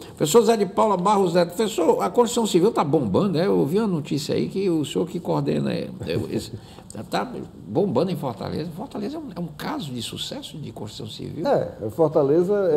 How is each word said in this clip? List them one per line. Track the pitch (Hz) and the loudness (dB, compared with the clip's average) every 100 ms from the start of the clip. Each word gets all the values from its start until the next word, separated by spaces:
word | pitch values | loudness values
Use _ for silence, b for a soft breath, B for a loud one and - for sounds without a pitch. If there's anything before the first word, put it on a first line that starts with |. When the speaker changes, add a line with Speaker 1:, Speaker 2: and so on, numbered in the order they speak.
| B B | B B
Speaker 1:
Professor | 151 233 | 4 6
Zé | 214 214 | 6 4
de | 190 | 2
Paula | 208 220 190 | 2 2 4
Barros | 185 202 185 | 4 4 4
Neto. | 175 170 | 4 2
Professor, | - 214 - 320 190 | 0 -2 0 2 2
a | 190 | 2
construção | 214 233 240 214 | 2 2 2 2
civil | 180 202 | 4 4
tá | - | 4
bombando, | 165 151 110 104 196 156 | 2 2 2 2 2 2
né? | 196 | 2
Eu | 185 | 2
ouvi | 147 190 | 2 2
uma | 226 | 0
notícia | 170 143 147 - | 0 -2 -4 -2
aí | 143 - | -2 -2
que | 196 196 | -2 0
o | 160 | 0
senhor | 139 180 175 | 0 -2 -2
que | 175 | -4
coordena | 170 156 143 151 139 | -2 -2 0 0 0
é, | - - - - | -2 -6 -8 -4
é, | 82 78 | -4 -2
esse, | - - - B B | -6 -6 -12 B B
<laughs> | B - - | B -14 -6
tá | 202 247 - - - 87 | -4 -4 -8 -12 -14 -4
bombando | 117 196 123 180 | 0 2 2 0
em | 151 | 0
Fortaleza. | 143 113 95 90 170 160 | -4 -6 -6 -6 -6 -8
Fortaleza | 269 - 208 311 | -10 -8 -8 -8
é | |
um, | 285 | -10
é | 175 | -8
um | 165 | -10
caso | 151 - 294 151 | -8 -8 -8 -8
de | 123 | -8
sucesso | 107 110 - 277 - - | -8 -8 -8 -10 -12 -12
de | 139 | -12
construção | 104 104 - 107 | -10 -12 -12 -12
civil. | - - 117 175 | -10 -10 -4 0
Speaker 2:
É, | 180 - - 107 | 0 0 -6 -6
Fortaleza, | - 156 156 139 156 180 | 2 2 4 4 4 4
Speaker 1:
O | 208 190 | 2 4